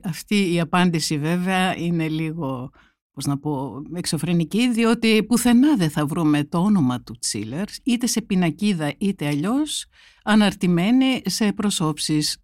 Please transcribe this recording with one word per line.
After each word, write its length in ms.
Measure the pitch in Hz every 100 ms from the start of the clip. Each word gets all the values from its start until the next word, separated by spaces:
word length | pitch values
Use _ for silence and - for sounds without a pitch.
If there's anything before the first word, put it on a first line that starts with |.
αυτή 500 | 202 156 - 208 190
η 60 | 170
απάντηση 580 | 165 180 180 160 - 156
βέβαια 600 | 151 175 180 185 185 -
είναι 300 | 170 170 160
λίγο, 640 | 156 160 160 139 131 127 - _ _ _
πώς 120 | - 135
να 120 | 139
πω, 440 | 143 143 135 117 147
εξωφρενική, 760 | 175 - 160 160 175 165 202 247
διότι 540 | 226 226 226 226 220
πουθενά 520 | 214 240 247 233 285 277
δεν 140 | 165
θα 160 | 156 147
βρούμε 380 | 165 151 147
το 140 | 147 170
όνομα 440 | 190 208 127 123
του 140 | - 113
Τσίλερ, 460 | - 110 107 135 208 -
είτε 240 | - 240 247
σε 140 | 226
πινακίδα 720 | 214 190 175 147 208 180 147 -
είτε 300 | 202 196 147
αλλιώς, 580 | 147 175 262 302 - - _ - _
αναρτημένη 1000 | 226 214 202 196 180 175 185 254 262 254 -
σε 280 | - 214
προσώψεις 840 | 202 208 196 156 151 - 156 151 -